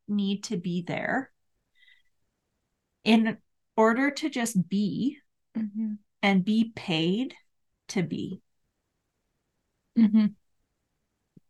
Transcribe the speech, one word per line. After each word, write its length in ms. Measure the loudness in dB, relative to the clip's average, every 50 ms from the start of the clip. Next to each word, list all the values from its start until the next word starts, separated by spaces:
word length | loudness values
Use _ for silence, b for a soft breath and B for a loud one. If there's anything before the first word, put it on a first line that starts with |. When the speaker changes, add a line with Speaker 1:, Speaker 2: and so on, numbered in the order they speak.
| _ -4
Speaker 1:
need 380 | -2 -2 0 0 -2 -4 -4
to 100 | -6 -6
be 300 | -4 -4 -4 -4 -4 -4 -4
there 460 | -6 -4 -4 -2 -2 -4 -4 -8 _ _ _ _ _ _ _ _ _ _ _ _ _ _ _ _ _ _ _ _ _ _ _ _ _ _ _ _ _ _ _ _ _ _ 2
in 360 | 4 4 4 4 2 -2 -4 _ _ _ _ _ _ _
order 340 | 4 4 4 4 2 0 0
to 200 | -2 -2 -6 -6
just 400 | -4 -4 -4 -2 0 -2 -2 0
be 480 | 0 -2 0 -2 -2 -2 -2 -4 -4 -6 _ _ _ _ _ _ -8 -8
Speaker 2:
Mm-hmm. 380 | -8 -6 -6 -6 -6 -6 -6 -8 _ _ _ _
Speaker 1:
and 240 | 0 2 2 2 2
be 260 | 2 2 2 2 0 -2
paid 640 | -8 -6 -4 -2 0 0 0 0 -2 -4 -6 -8 -14 _ _ _ _ _ _ _ _ _ -8
to 140 | -4 -4 -4
be? 380 | -2 -4 -6 -8 -8 -10 -14 _ _ _ _ _ _ _ _ _ _ _ _ _ _ _ _ _ _ _ _ _ _ _ _ _ _ _ _ _ _ 2 4
Speaker 2:
Mm-hmm. 300 | 4 6 6 4 4 2 0 -6 _ _ _ _ _ _ _ _ _ _ _ _ _ _ _ _ _ _ _ _ _ _